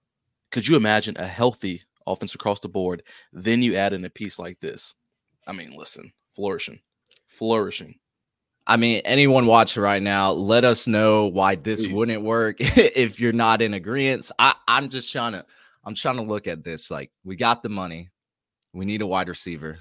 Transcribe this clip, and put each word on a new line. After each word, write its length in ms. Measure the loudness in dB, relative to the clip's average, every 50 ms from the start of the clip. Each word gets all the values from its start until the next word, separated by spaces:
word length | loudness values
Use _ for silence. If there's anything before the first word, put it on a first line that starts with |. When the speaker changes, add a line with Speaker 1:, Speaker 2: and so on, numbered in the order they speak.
| _ _ _ _ _ _ _ _ _ _
Speaker 1:
Could 160 | -6 -4 0
you 80 | 2 4
imagine 400 | 4 4 4 2 2 0 -2 -8
a 80 | -10 -10
healthy 560 | -10 -2 0 0 0 0 -2 -6 -8 -8 -10 -14 _ _ _ _
offense 300 | -8 -8 -6 -8 -10 -10
across 240 | -6 -4 -4 -4 -4
the 80 | -6
board? 360 | -8 -6 -4 -4 -4 -4 -6 -10 -18 -20 -20 _ _
Then 320 | -18 -6 -2 0 0 2 2
you 120 | 0 0
add 180 | 0 0 -2 -2
in 100 | -4 -8
a 60 | -12
piece 280 | -12 -12 -12 -12 -12
like 220 | -12 -14 -14 -14 -12
this. 360 | -12 -12 -12 -12 -14 -16 -16 _ _ _ _ _ _ _ _ _ _
I 60 | -16 -16
mean, 220 | -16 -16 -18 -20
listen, 360 | -14 -12 -12 -12 -12 -14 -20 _ _ _ _
flourishing, 500 | _ -8 -6 -6 -6 -6 -8 -12 -14 -18 _ _ _ _ _ _ -20 _ _
flourishing. 680 | _ -12 -6 -2 0 0 0 0 -2 -6 -10 -12 -16 -20 _ _ _ _ _ _ _ _ _ _ _ _ _ _
Speaker 2:
I 100 | 2 4
mean, 240 | 4 4 4 2 0 0
anyone 420 | 2 4 4 6 6 6 6 6
watching 340 | 8 8 8 6 6 2 0
right 220 | 2 2 2 2 0
now, 280 | 0 0 2 2 2
let 320 | 0 0 2 4 4 6 6
us 220 | 4 4 2 0
know 400 | 0 2 4 4 4 4 4 2
why 280 | 2 0 2 2 2 2
this 300 | 0 -2 -4 -4 -2 -4
Speaker 1:
Please. 80 | -2 -2
Speaker 2:
wouldn't 260 | -2 -2 -2 -2 -4 -4
work 340 | -2 0 0 0 -2 -2
<laughs> 20 | -2
if 600 | -4 4 6 6 6 6 4 2 0 0 0 -2
you're 120 | 0 0 2
not 280 | 2 2 2 2 2
in 120 | 2 -2 -2
agreeance. 580 | -6 -8 -6 -4 -2 -2 -2 -2 -4 -6 -8 0
I, 160 | 4 4 4 4 2 _
I'm 220 | 0 0 0 0 -2
just 220 | -6 -10 -10 -8
trying 200 | -6 -6 -6 -6
to, 140 | -6 -10 -12 _ _ _ _ _ _ _ _
I'm 120 | -14 -12
trying 220 | -6 -4 -4 -4
to 40 | -4
look 260 | -4 -6 -6 -6 -6
at 160 | -8 -10 -8 -10
this. 280 | -12 -12 -12 -12 -12
Like, 200 | -12 -12 -12 -14 _ _ _
we 120 | -14 -8
got 280 | -2 0 0 0 0 -4
the 60 | -8
money. 400 | -8 -8 -8 -10 -10 -14 -16 -20 _ _ _ _ _ _ _ _ _ _ _ _ -12
We 120 | -8 -6
need 160 | -6 -4 -4
a 60 | -4
wide 220 | -2 -2 -2 -2 -4
receiver, 500 | -8 -12 -12 -12 -12 -12 -12 -14 -14 -16